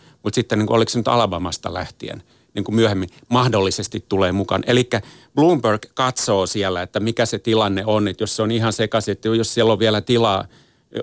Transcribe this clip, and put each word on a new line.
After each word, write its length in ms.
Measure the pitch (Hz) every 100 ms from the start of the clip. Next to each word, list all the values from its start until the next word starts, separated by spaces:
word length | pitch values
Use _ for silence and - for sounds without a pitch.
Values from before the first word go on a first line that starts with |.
| - _
Mut 120 | 107
sitten 240 | - 110 107
niin 80 | 107
kuin, 100 | 117
oliko 140 | 110
se 80 | 123
nyt 100 | 113
Alabamasta 640 | 120 107 87 87 80 -
lähtien – 480 | 87 85 - - - - _ _
niin 100 | 98
kuin 100 | 98
myöhemmin 340 | 110 113 98 92 - _
mahdollisesti 760 | 120 120 107 95 92 101 104 -
tulee 240 | 98 92
mukaan. 320 | 95 98 95 98
Elikkä 340 | 123 123 110 - - -
Bloomberg 480 | 143 160 165 113 104 -
katsoo 520 | - 127 127 - 98 92
siellä, 360 | 107 95 90
että 180 | 90 107
mikä 260 | 107 113 113
se 120 | 107
tilanne 440 | - 110 104 95 107
on, 220 | 107 101
että 140 | 90
jos 140 | 104 -
se 60 |
on 80 | 110
ihan 220 | 117 113
sekaisin, 400 | 104 107 113 104
että 160 | 98 110
jos 260 | 113 110
siellä 180 | - 113
on 60 | 104
vielä 220 | 110 107
tilaa 440 | - 120 113 95 101 - _ _ _
y-, 80 | -